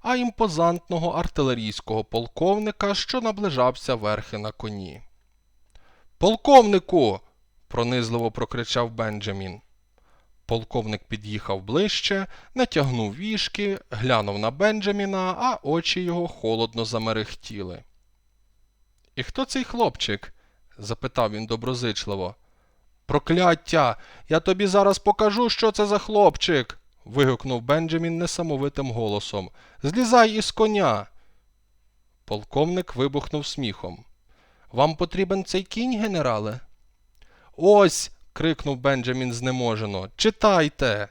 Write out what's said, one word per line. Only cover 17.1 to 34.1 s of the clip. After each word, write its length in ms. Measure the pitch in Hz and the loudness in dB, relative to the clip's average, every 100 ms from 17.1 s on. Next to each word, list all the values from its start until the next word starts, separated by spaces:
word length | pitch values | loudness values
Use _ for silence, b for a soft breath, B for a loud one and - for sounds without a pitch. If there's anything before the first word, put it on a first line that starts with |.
| 110 104 - - 107 92 90 - _ _ _ _ _ _ _ _ _ _ _ _ - | -4 -4 -10 -14 -10 -10 -12 -18 _ _ _ _ _ _ _ _ _ _ _ _ -10
«І 60 | |
хто 220 | 127 - 262 | -8 -6 -6
цей 180 | 262 | -6
хлопчик?» — 680 | 247 233 165 - - 101 - - _ _ _ - | -6 -2 -2 -2 -6 -6 -10 -20 _ _ _ -16
запитав 540 | 107 117 131 - 113 | -10 -8 -4 -2 -2
він 140 | 107 110 | -2 -6
доброзичливо. 880 | 113 120 127 120 107 - 98 90 - _ _ _ _ _ _ - | -6 -4 -4 -4 -4 -6 -6 -6 -10 _ _ _ _ _ _ -2
«Прокляття! 920 | 147 - 165 180 165 - 160 127 110 B B - | -2 2 4 4 2 0 2 2 -2 B B -2
Я 100 | 156 | 0
тобі 280 | - 190 202 | 2 0 2
зараз 320 | 196 196 185 | 4 4 4
покажу, 500 | 208 202 214 202 240 | 0 2 2 2 0
що 220 | - 226 | 2 2
це 140 | 208 208 | 2 0
за 120 | 208 | 0
хлопчик!» — 840 | - 208 196 - - 151 120 - _ _ - | 2 6 6 4 0 0 -2 -12 _ _ -6
вигукнув 560 | 123 135 123 135 123 | 2 2 2 -2 -6
Бенджамін 560 | 120 151 165 165 165 165 | 0 0 0 -2 -2 -4
несамовитим 760 | 170 - 165 139 139 - 135 | -4 -4 -4 -2 -4 -4 -6
голосом. 580 | 117 110 104 - 101 92 b b b | -4 -2 -2 -4 -8 -10 b b b
«Злізай 480 | 139 202 233 247 220 | -4 0 6 8 8
із 200 | 214 - | 4 -4
коня!» 560 | - 220 208 165 104 101 - - _ _ _ _ _ _ _ _ _ - | 0 2 4 2 0 -4 -20 -20 _ _ _ _ _ _ _ _ _ -10
Полковник 720 | 107 107 139 160 180 - 123 | -10 -4 0 0 0 -4 -2
вибухнув 500 | 139 139 - 151 143 | -2 -2 -4 -6 -6
сміхом. 600 | - 123 95 90 87 - | -6 -6 -6 -12 -14 -20